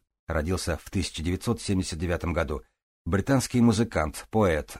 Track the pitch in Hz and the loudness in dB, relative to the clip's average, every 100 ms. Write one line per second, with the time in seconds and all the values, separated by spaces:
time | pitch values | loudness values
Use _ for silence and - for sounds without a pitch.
0 | _ _ - 78 78 92 - 78 - 101 | _ _ -4 -2 0 -2 -2 -4 -4 -4
1 | - - 80 90 - 110 - 95 90 80 | -4 -4 -4 -2 -2 -4 0 -2 -2 -4
2 | 87 85 85 85 80 71 - _ _ _ | -4 -2 -2 -2 -2 -4 -10 _ _ _
3 | - 95 - 135 - 123 117 101 117 85 | -2 0 2 2 2 4 6 6 2 0
4 | 78 - - 110 98 76 - - | -2 -4 -4 2 2 2 -2 -10